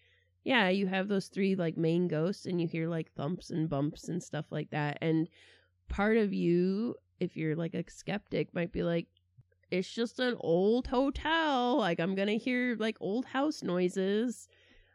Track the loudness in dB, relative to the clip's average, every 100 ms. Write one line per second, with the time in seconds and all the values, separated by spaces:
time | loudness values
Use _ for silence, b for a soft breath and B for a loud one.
0 | b b b _ 0 4 4 2 2 0
1 | 0 -2 -2 0 2 2 0 0 2 2
2 | 2 2 0 -2 -4 -2 -2 -2 -2 -4
3 | -6 -6 -6 -6 -6 -4 -2 0 -2 -4
4 | -8 -8 -6 -8 -6 -8 -6 -4 -4 -2
5 | 0 0 0 b b b b _ -6 0
6 | 2 4 2 2 4 4 4 2 -2 -6
7 | _ -6 -6 -2 -2 -2 -4 -4 -8 -10
8 | -8 -8 -4 -4 -2 -4 -4 -2 0 0
9 | -4 _ _ _ _ _ _ -4 -2 -4
10 | -4 0 -2 0 2 4 4 2 2 2
11 | 2 0 0 2 2 2 2 2 2 2
12 | 0 0 0 0 0 0 0 0 -2 -2
13 | -4 -4 -2 -2 -2 -2 -2 0 0 0
14 | 0 0 0 -4 -14 b b b b